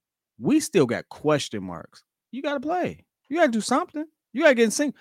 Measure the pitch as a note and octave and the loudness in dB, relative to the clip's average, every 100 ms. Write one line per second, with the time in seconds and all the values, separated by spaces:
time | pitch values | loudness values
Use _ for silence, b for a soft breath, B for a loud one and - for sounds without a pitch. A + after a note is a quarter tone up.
0 | _ _ _ _ B2 D4+ - F#3+ B2+ G#2 | _ _ _ _ 0 0 2 2 2 0
1 | - - C#3+ D3+ - G#2+ F#2 E2 - - | -6 -6 0 0 -2 -8 -10 -12 -16 -20
2 | _ _ _ A#3+ C#4+ C#4+ C#4+ F4+ D4+ E2 | _ _ _ -8 -6 -6 -4 -4 -4 -8
3 | _ _ _ D#4 D#4 A3+ - C4 F4+ D4+ | _ _ _ 0 2 2 0 -2 -2 -8
4 | D#4 _ _ A#3 D#4+ B3 A3+ - D4 b | -12 _ _ 2 4 4 2 2 -4 b